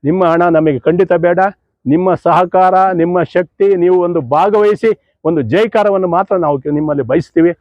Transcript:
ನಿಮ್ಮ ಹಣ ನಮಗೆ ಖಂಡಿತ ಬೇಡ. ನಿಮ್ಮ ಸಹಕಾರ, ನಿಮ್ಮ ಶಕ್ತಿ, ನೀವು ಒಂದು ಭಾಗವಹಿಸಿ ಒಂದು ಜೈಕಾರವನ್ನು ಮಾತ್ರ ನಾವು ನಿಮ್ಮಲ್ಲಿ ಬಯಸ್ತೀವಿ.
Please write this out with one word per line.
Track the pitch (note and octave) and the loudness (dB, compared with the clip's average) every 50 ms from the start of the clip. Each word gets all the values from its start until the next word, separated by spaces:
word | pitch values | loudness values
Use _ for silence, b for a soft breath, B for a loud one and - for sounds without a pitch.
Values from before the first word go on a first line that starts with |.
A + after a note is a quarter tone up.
| - | -2
ನಿಮ್ಮ | C#3+ E3 F#3 F#3 | -2 0 0 0
ಹಣ | E3 E3 E3+ F3 F3 E3 | 0 2 2 2 2 2
ನಮಗೆ | D#3 D#3 D#3 C#3+ B2 | 2 2 0 -2 -2
ಖಂಡಿತ | _ D#3 E3 F3+ F#3+ F3 F3+ E3+ E3 | _ -2 0 0 0 0 0 0 0
ಬೇಡ. | F3 F3 F3+ F#3 G3+ G3 _ _ _ _ _ _ | 0 0 0 0 -2 -4 _ _ _ _ _ _
ನಿಮ್ಮ | B2 C#3+ E3+ F#3 F#3+ F3 | -2 0 0 0 0 -2
ಸಹಕಾರ, | - _ F3 E3 E3 F#3 F3 - F#3 F#3 F#3 F#3 F#3+ F#3+ F#3+ | 0 _ 0 2 2 0 0 2 2 2 4 2 2 0 0
ನಿಮ್ಮ | F#3+ E3 E3 F3 F3+ F3+ E3 | 0 -2 -2 -2 0 -2 -4
ಶಕ್ತಿ, | - - F3 F3+ - _ _ G3 G3 G3 | -2 -4 -4 -4 -4 _ _ 0 0 2
ನೀವು | F3+ E3+ F3+ F#3 F3+ F3 | 2 2 2 2 2 0
ಒಂದು | F3 F3 E3 | 0 -2 -4
ಭಾಗವಹಿಸಿ | B2+ A#2 C#3+ D3+ F3+ G#3 G3+ G#3 G#3 G#3 G#3 - - A3 G#3 _ _ _ _ _ _ | -4 -2 0 0 0 0 0 0 0 0 0 0 -2 -2 -2 _ _ _ _ _ _
ಒಂದು | D#3 E3+ D#3 | -2 -2 -2
ಜೈಕಾರವನ್ನು | C3+ A2 C#3 F#3+ A3 A3+ - A3 G#3 G#3 G3 F#3+ F#3 | -2 -2 0 0 0 0 0 0 0 0 0 0 -2
ಮಾತ್ರ | F3+ E3+ F3 G3 _ G3+ F#3 E3+ | -2 -2 -2 -2 _ -2 -2 -2
ನಾವು | D3 D3 C#3 C3 D3+ D3 D3 | -2 -4 -4 -4 -4 -4 -4
ನಿಮ್ಮಲ್ಲಿ | D#3 D3+ D3 C#3 B2+ | -2 -4 -4 -4 -4
ಬಯಸ್ತೀವಿ. | A2 C3 - - _ _ E3+ D#3+ F3 E3+ _ | -2 -2 -4 -4 _ _ 0 0 0 0 _